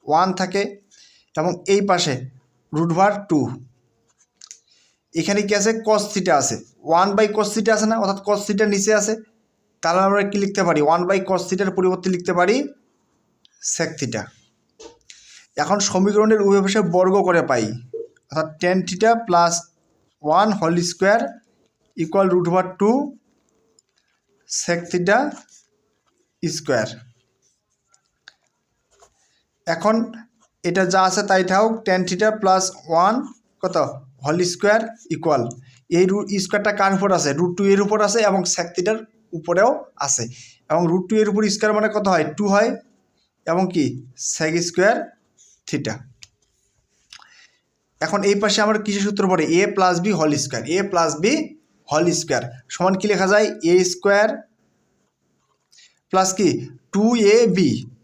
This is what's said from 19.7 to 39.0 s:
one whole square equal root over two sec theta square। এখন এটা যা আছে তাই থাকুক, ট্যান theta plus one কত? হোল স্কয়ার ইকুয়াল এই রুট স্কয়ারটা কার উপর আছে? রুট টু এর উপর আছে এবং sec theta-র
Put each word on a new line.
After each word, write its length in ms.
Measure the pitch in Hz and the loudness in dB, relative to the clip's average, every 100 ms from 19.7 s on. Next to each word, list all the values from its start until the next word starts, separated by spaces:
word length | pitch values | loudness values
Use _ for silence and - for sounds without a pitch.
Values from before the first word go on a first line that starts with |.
| _ _ _ _ _ 151 | _ _ _ _ _ 0
one 220 | 165 220 | 2 2
whole 320 | 196 165 175 | 0 0 0
square 400 | 175 - 190 220 269 - _ _ _ _ _ - | -2 0 2 2 0 -10 _ _ _ _ _ -8
equal 300 | 160 196 190 | -2 2 2
root 180 | 180 170 | 2 2
over 160 | 180 180 185 | 0 -2 0
two 160 | 202 254 294 - _ _ _ _ _ _ _ _ _ _ _ _ _ | 0 0 -2 -10 _ _ _ _ _ _ _ _ _ _ _ _ _
sec 300 | - - 170 170 | -8 -4 -4 -2
theta 400 | 180 175 220 294 - _ - _ _ _ _ _ _ _ _ 170 | -2 2 2 0 -8 _ -20 _ _ _ _ _ _ _ _ -8
square। 420 | - - 123 - - - _ _ _ _ _ _ _ _ _ _ _ - _ _ _ _ _ _ _ _ _ _ _ _ _ - | -6 -2 -2 -2 -10 -20 _ _ _ _ _ _ _ _ _ _ _ -20 _ _ _ _ _ _ _ _ _ _ _ _ _ -6
এখন 460 | 165 208 226 - - - _ _ _ | -2 0 0 -2 -10 -20 _ _ _
এটা 220 | 175 180 180 | -2 0 2
যা 160 | 190 | 2
আছে 220 | 185 180 | 2 0
তাই 200 | 202 190 | 0 0
থাকুক, 400 | 185 190 220 226 | 2 2 2 0
ট্যান 200 | - 185 | -2 0
theta 280 | 180 180 214 | 0 0 0
plus 320 | 214 196 190 185 - 156 | 2 2 2 0 -10 -2
one 340 | 165 185 240 269 - _ _ | 2 2 0 -6 -16 _ _
কত? 160 | 185 170 135 - - _ 139 | -4 -2 -4 -6 -20 _ -4
হোল 180 | 170 | -2
স্কয়ার 380 | 175 - 202 220 226 - - | -2 0 2 2 0 -12 -10
ইকুয়াল 400 | 156 160 139 120 - - _ _ | -4 0 0 0 -8 -20 _ _
এই 160 | 170 185 | 2 2
রুট 220 | 202 202 202 | 0 -2 -4
স্কয়ারটা 320 | 196 208 202 | -2 -2 -2
কার 220 | 202 196 | 0 0
উপর 180 | 190 196 | 2 2
আছে? 220 | 180 147 | 2 0
রুট 240 | 139 180 175 | 0 -2 0
টু 60 | |
এর 180 | 196 196 | 2 2
উপর 200 | 202 214 | 2 0
আছে 180 | 208 226 | 0 2
এবং 220 | 208 190 | 2 0
sec 260 | 175 - 170 - | -2 -4 -6 -4
theta-র 280 | 180 220 | -2 -4